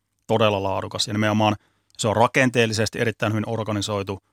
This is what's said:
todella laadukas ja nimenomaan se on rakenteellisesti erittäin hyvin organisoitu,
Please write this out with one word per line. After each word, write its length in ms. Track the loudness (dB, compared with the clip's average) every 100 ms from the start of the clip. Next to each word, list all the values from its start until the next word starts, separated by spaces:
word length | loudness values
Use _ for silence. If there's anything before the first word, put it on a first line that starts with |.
| _ _ 0
todella 360 | 4 4 2
laadukas 440 | -2 -4 -6 -6 -4
ja 80 |
nimenomaan 420 | 0 0 2 2 0 _ _ _ -4
se 100 | 0
on 80 | 2
rakenteellisesti 840 | 2 4 2 2 0 0 -4 -2
erittäin 320 | -4 -2 -2
hyvin 160 | -2 -4
organisoitu, 680 | -6 -4 -4 -4 -4 -6 -8 _